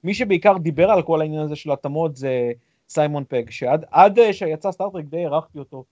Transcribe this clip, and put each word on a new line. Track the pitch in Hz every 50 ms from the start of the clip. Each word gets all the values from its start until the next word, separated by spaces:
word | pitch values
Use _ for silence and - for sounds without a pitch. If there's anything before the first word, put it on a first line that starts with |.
| -
מי | 170 202
שבעיקר | - 254 202 190 165 - 208 196
דיבר | 185 160 165 151 143 170 196
על | 196 185
כל | 160 - 160 156
העניין | 156 156 151 156
הזה | 151 151 151
של | 147 - 151
התאמות | 139 139 - 143 143 156 165 160 143
זה | 127 131 135 127 127 123 120 120 120 _ _ _ _ _ _
סיימון | - 156 151 147 147 147 139
פג, | _ 139 123 117 117
שעד, | 104 - 131 123 139 160 156 -
עד, | - 156 185 208 196 233
אה, | 233 214 190
שיצא | - 196 160 156 156 - 196
סטארטרק | 180 _ 185 202 190 180 151
די | 143 147 170 175
הערכתי | 151 143 160 156 _ _ 151
אותו | 139 _ - 135 127 _